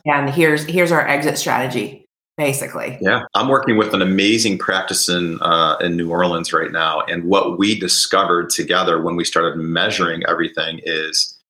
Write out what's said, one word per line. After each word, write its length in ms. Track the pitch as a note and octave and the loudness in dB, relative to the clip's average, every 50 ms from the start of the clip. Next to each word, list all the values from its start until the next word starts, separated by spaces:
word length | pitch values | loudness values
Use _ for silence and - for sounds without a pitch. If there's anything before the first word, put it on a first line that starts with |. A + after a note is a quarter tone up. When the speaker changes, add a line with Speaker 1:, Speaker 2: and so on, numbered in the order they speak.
| _ | _
Speaker 1:
And 240 | D3 D3 C#3 C#3 C#3 | 0 0 2 0 0
here's, 360 | C3+ E3+ D#3+ D#3 D3+ D3+ D3+ | 2 2 4 4 4 0 -2
here's 260 | D#3+ E3+ F3+ F3 D#3+ | -2 0 2 2 4
our 160 | D#3+ D3+ - | 2 2 2
exit 300 | - C#3+ C#3+ D3+ D3+ D3 | 2 0 0 0 -2 -2
strategy, 680 | - - D3+ A#2+ A#2+ C3 C3 B2+ A#2 G#2 - - - _ _ _ _ _ _ _ | -2 -2 -2 -2 -2 -2 -2 -4 -4 -6 -6 -10 -16 _ _ _ _ _ _ _
basically. 600 | - D3 C#3 C3+ - - - - - - - - - | -2 -2 -2 -2 -2 -6 -8 -8 -8 -8 -8 -8 -2
Speaker 2:
Yeah. 220 | - F#2+ A#2 B2 - - - | 0 0 0 0 -2 -2 -2
I'm 140 | G2 A#2+ | 0 2
working 300 | C3+ C3+ C3 - - A2 | 2 2 2 2 2 2
with 160 | G#2+ G#2 G#2+ - | 2 2 2 2
an 80 | G2 | 0
amazing 560 | F#2+ F#2+ F#2+ F#2+ G2 G#2 A2+ A2+ A2 G#2 F#2+ | 2 2 2 4 4 4 4 2 2 0 -2
practice 500 | F2+ - - F#2+ F#2 F#2 - E2 - - | -2 -2 -2 -2 -2 -2 -2 -2 -2 0
in, 320 | - F2+ F2 F2 E2+ D#2+ - | 0 0 0 -2 -2 -2 -2
uh, 360 | D#2+ E2+ E2 E2 E2 D#2 D#2 - | 0 2 2 4 4 2 2 0
in 140 | F2+ F2 E2+ | 0 -2 0
New 140 | E2+ E2+ E2 | -2 -2 0
Orleans 440 | E2+ E2+ F2+ F2 E2+ E2+ E2 - - | 0 2 2 2 0 -2 -2 -2 -2
right 180 | D#2+ E2 E2 | -2 -2 -2
now. 300 | E2 E2 D#2+ D#2+ D#2 D#2 | -2 0 0 0 0 -2
And 240 | - E2+ E2+ E2+ E2+ | -4 -4 -4 -4 0
what 340 | F2 G2 G2 - F2 F2 F2 | 2 2 2 2 0 0 0
we 200 | G2+ G#2+ A2 G2 | 2 0 2 0
discovered 720 | F#2 F2 - - - - - F#2+ G2 F#2 F2+ F2 E2+ - | -2 0 0 0 0 2 2 2 4 2 2 0 0 -2
together 520 | - - E2+ - F2 F2+ F#2 F2+ E2 D#2+ | -4 -4 -2 0 0 2 2 2 0 0
when 140 | E2 E2+ E2+ | 0 -2 -2
we 80 | F2 E2+ | -2 -4
started 340 | - - E2+ E2+ E2 E2 | 0 0 0 0 0 -2
measuring 640 | E2+ D#2+ E2 E2 E2+ F#2+ G#2+ G#2+ G2 F2+ E2+ E2 E2 - | -4 -4 -2 -2 0 0 -2 0 0 0 -2 -2 -2 -2
everything 540 | - E2+ E2 E2+ D#2+ - D#2+ D#2+ E2 E2 D#2+ - | -2 0 -2 -2 -4 -4 -6 -6 -6 -8 -8 -6
is 520 | E2+ E2 D#2 D#2 D#2 D2+ - - - - _ _ | -4 -4 -4 -4 -2 -2 -2 -2 -2 -6 _ _